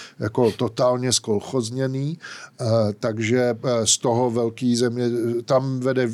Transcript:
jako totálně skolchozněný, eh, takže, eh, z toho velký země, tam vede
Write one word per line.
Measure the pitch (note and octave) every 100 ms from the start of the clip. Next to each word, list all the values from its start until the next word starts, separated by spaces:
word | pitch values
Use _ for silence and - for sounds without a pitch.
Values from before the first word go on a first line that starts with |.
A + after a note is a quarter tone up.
| - -
jako | G#2+ - A#2
totálně | F#2 A#2 A2+ B2+ B2 B2+
skolchozněný, | A2+ - G#2 - C3+ A2 B2+ C3 C3+ C#3+ E3 - - - -
eh, | A2+ A2+ G#2+ G2+
takže, | A#2+ A2 A2 B2 B2 A2+
eh, | C3+ A#2+ G2+
z | -
toho | C3 A#2 B2
velký | A#2 A#2 A2+ B2 A#2
země, | B2 A#2+ A#2+ A#2+ A#2 A#2
tam | A#2 C3+ C3+ C3
vede | B2+ C3 B2